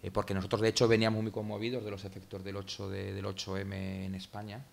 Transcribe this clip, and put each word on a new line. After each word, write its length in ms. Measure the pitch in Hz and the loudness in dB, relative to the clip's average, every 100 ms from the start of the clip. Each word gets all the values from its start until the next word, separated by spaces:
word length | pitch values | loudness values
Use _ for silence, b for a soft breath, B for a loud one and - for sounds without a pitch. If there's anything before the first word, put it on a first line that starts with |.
Eh, 80 | 98 | -2
porque 240 | 104 - | 0 2
nosotros, 280 | 98 98 107 | 0 2 4
de 60 | 110 | 4
hecho, 200 | - 117 | 6 8
veníamos 340 | 113 110 110 | 8 6 2
muy 80 | 110 | 0
conmovidos 540 | 107 107 104 117 123 | -2 -4 -4 -2 -4
de 60 | 104 | -4
los 140 | 98 | -6
efectos 380 | 98 95 92 98 | -8 -12 -12 -10
del 140 | 98 98 | -8 -8
ocho 320 | 98 - 98 | -8 -8 -6
de, 240 | 98 98 | -4 -4
del 140 | 98 98 | -4 -4
ocho 300 | 95 95 95 | -4 -4 -4
M 480 | 98 95 95 95 95 | -2 -4 -4 -4 -4
en 80 | |
España. 500 | 95 95 104 104 110 139 | -6 -8 -10 -10 -10 -12